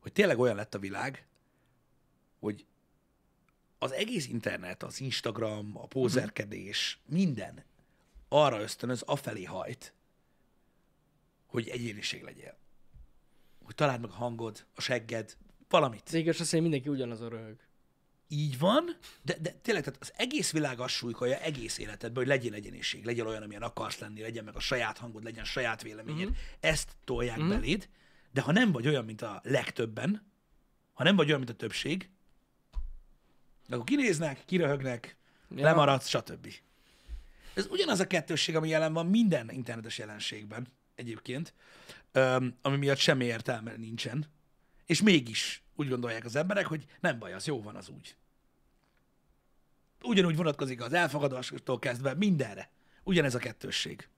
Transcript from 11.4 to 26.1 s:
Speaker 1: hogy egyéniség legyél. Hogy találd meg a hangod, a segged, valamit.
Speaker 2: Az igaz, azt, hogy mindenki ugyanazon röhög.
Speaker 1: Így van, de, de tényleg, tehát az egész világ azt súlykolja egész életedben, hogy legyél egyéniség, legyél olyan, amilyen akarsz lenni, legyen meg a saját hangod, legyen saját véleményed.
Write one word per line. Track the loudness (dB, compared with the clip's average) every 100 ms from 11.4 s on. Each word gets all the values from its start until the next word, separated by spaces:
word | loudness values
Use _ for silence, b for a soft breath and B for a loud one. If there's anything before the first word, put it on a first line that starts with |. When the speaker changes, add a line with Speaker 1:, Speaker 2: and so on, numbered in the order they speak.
| _
Speaker 1:
hogy | -4 -4
egyéniség | -6 -8 -6 -8 -8
legyél. | -12 -18 -20 -20 -20 -20 -20 -20 -20 _ _ _ _ -20
Hogy | -20
találd | 0 2 2
meg | -6
a |
hangod, | -6 -6 -4 -6 -8 -18
a | -8
segged, | 0 0 0 -6 -6 -12 -20 -20 2
valamit. | 4 4 0 -4
Speaker 2:
Az |
igaz, | -2 0 0
azt, | 2
hogy | 2
mindenki | 2 0 -2
ugyanazon | -4 -4 -6 -8
röhög. | -10 -12 -16 _ _ _ _ _ _ _
Speaker 1:
Így | -2 -2 2
van, | 4 4 2 -6 B B
de, | -6 -4
de | -4
tényleg, | -6 -2 0
tehát | 0 -8
az | -14 -4
egész | -2 0 0
világ | 0 -2 -2
azt | -4
súlykolja | -4 -4 -2 0 0
egész | -2 -6 -6 -8
életedben, | -8 -8 -6 -2
hogy | 2
legyél | 2 0
egyéniség, | -8 -12 -8 -6 -6
legyél | -4 -4 -2
olyan, | -4
amilyen | -8 -8
akarsz | -8 -6 -8 -8
lenni, | -10 -10
legyen | -10 -10
meg | -10 -8
a |
saját | -2 -2 -2 -4
hangod, | -12 -12
legyen | -12 -10
saját | -8 -2 -2 -4
véleményed. | -8 -12 -8